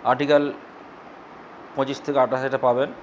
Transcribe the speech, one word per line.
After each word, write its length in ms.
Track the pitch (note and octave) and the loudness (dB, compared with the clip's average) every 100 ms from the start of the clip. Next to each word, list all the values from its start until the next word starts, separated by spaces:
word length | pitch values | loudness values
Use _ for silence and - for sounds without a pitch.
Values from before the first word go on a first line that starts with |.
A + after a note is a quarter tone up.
আর্টিকেল 500 | A#2 B2+ C#3+ D3 D3 - - - - - - - - - - - - - | 0 0 4 2 2 -6 -16 -20 -20 -20 -20 -20 -20 -20 -20 -20 -12 -4
পঁচিশ 260 | C3+ C#3 | -4 -4
থেকে 180 | - C#3 | -2 0
আঠাশ 240 | B2+ C3 | 2 0
এটা 140 | C3 C3 | -2 0
পাবেন। 360 | B2+ B2 C#3+ F3 | 2 2 -2 -6